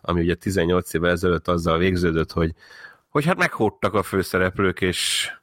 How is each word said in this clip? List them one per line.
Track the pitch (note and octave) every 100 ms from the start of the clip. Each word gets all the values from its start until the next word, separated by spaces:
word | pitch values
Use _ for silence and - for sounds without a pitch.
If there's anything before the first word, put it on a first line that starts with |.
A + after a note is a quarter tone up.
ami | - F2
ugye | E2+ E2
tizennyolc | - F#2+ E2+ F2+ -
évvel | E2 F2
ezelőtt | F2 F2+ E2 -
azzal | F2 E2 E2
végződött, | F#2 F2+ F2 D#2+ D#2
hogy, | E2+ E2 - - - - - _
hogy | D3 D3+
hát | F#3
meghódtak | E3+ - G#2+ - G2+
a | G2+
főszereplők, | F#2 F#2+ F2 F#2 F#2 F#2+ F#2+ -
és | F#2 - - - - -